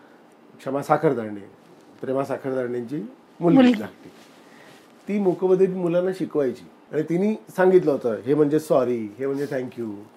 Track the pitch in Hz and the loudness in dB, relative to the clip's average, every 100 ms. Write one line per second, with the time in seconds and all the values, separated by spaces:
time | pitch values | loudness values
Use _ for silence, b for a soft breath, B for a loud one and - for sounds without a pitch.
0 | b b b _ - - - 135 - 151 | b b b _ -20 -14 -6 -6 0 2
1 | 156 123 110 104 98 - - - - - | 2 0 -4 -10 -14 -20 -20 -20 -20 -14
2 | 120 131 139 131 139 131 123 123 117 147 | -6 -4 -4 -6 -4 -4 -4 -6 -6 -8
3 | 214 - _ - 165 262 247 208 - - | -10 -16 _ -2 4 6 6 2 -6 -16
4 | - - - - b b b b b - | -20 -20 -20 -20 b b b b b -16
5 | - 202 190 165 185 185 190 185 175 170 | -6 -2 0 0 2 4 4 2 0 0
6 | 185 185 156 151 135 110 - - _ 143 | 0 -2 -4 0 -2 -2 -12 -20 _ -6
7 | 156 165 208 214 - - 185 180 151 135 | -2 0 0 -2 -6 2 4 6 4 2
8 | 120 104 120 147 147 151 151 151 120 120 | 0 -2 0 2 4 2 2 2 2 -2
9 | 107 104 139 139 139 139 127 120 113 101 | -6 -8 -6 -4 -4 -6 -8 -8 -10 -10
10 | 107 | -16